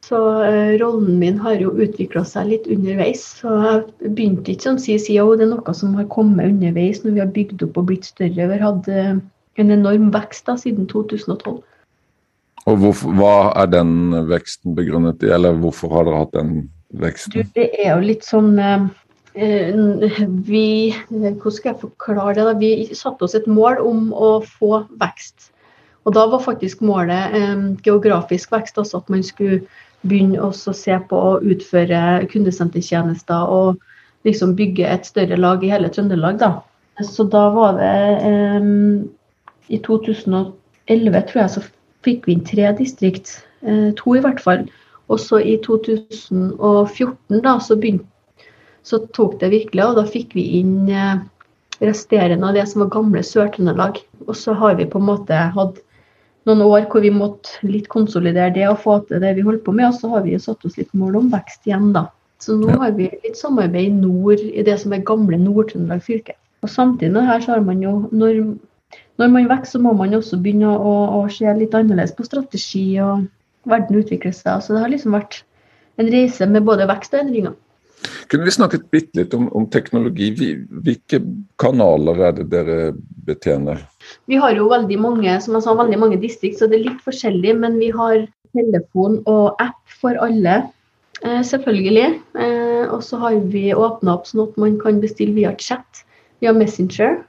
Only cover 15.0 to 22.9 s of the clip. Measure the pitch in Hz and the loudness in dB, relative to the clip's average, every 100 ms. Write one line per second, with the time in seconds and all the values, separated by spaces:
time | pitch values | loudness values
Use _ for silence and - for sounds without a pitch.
15 | 82 82 104 90 87 82 82 78 85 80 | 0 0 2 4 4 2 -2 -4 -2 2
16 | 82 78 78 - 78 80 73 - _ 90 | 2 2 -2 -2 -2 -4 -8 -16 _ -8
17 | 85 - - 208 - - 233 - 403 165 | -6 -6 -8 -6 -4 -2 -2 0 0 0
18 | 202 220 - 220 214 208 202 202 196 - | 0 -2 0 2 4 4 2 0 0 -4
19 | _ _ _ 202 214 208 175 208 208 202 | _ _ _ -4 0 0 0 0 2 2
20 | 214 214 202 185 208 208 220 214 220 214 | 0 0 -2 -2 -2 0 2 2 0 -2
21 | - 220 208 202 214 208 247 240 214 _ | -8 -4 -4 -2 -6 -6 -8 -8 -12 _
22 | - 202 202 202 220 214 220 220 220 | -6 -4 -2 0 0 2 2 0 -2